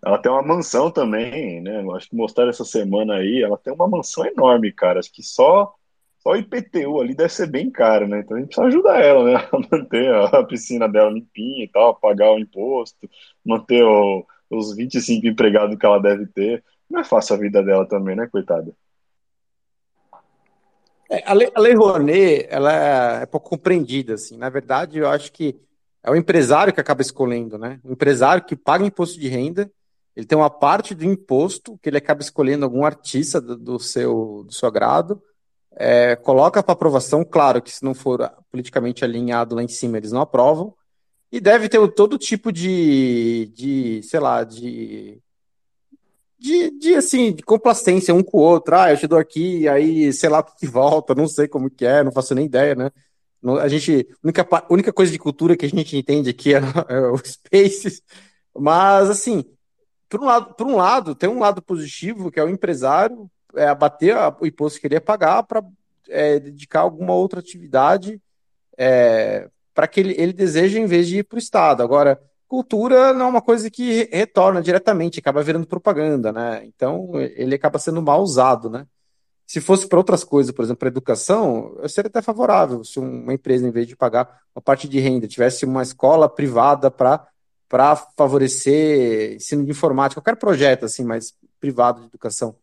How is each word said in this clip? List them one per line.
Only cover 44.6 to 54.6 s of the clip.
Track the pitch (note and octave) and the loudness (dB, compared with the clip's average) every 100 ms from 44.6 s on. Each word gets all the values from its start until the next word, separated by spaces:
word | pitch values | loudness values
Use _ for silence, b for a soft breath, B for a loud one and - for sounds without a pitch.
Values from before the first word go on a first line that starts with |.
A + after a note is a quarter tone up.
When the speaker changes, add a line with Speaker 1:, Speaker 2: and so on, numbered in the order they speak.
| A#2+ A#2+ A2 G#2+ G#2 G#2 _ _ _ _ _ _ _ _ _ _ _ _ | -14 -12 -14 -14 -18 -20 _ _ _ _ _ _ _ _ _ _ _ _
Speaker 2:
de, | B3 E4+ E4+ C#4+ | -2 -2 -2 -4
de, | D4+ | 2
assim, | E4+ C#4 B3+ A#3 | 2 2 0 0
de | E3 | -2
complacência | - G#3+ A#3+ A3+ - F#3 F#3 | 0 2 2 2 2 0 4
um | F3 | 2
com | F#3+ F#3 | 4 4
o | |
outro. | D#3 E3+ E3+ | 6 4 4
"Ah, | E3 F#3 | 4 6
eu | D3 | 4
te | D3+ | 2
dou | D#3+ | 2
aqui, | D#3 - F3 F3 D3+ | 0 -4 -4 0 2
aí | C#3+ D#3 D#3+ D3+ | 2 2 2 0
sei | C3+ E3 | 2 2
lá | D3+ | 2
o | |
que | - _ | 0 _
que | C3+ | -6
volta", | A#2+ C#3 D#3 D3+ | 2 2 2 0
não | - D#3 | 0 0
sei | D#3 D3 | 0 -2
como | C#3+ C3 | -2 -6
que | _ A#2+ | _ 2
é, | C#3 | 2
não | C3+ | 2
faço | B2+ B2+ | -2 -2
nem | B2+ | -2
ideia, | - B2 C#3+ | 0 0 0
né? | C3 C3 _ _ _ _ _ | 0 -6 _ _ _ _ _
Não, | B2 C#3 | -4 -2
a | D3 | 0
gente, | D3+ D3 D3 B2 _ | -2 0 0 0 _
única | D#3+ E3 | -4 -2
pa-, | F3+ E3+ | 2 0